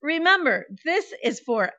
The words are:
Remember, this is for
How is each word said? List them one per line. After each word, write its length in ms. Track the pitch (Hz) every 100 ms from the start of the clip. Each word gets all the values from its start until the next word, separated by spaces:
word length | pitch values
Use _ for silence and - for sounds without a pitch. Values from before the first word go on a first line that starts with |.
Remember, 640 | 285 330 339 381 302 190 - 196 311
this 260 | 370 - -
is 180 | 233 226
for 280 | - 226 185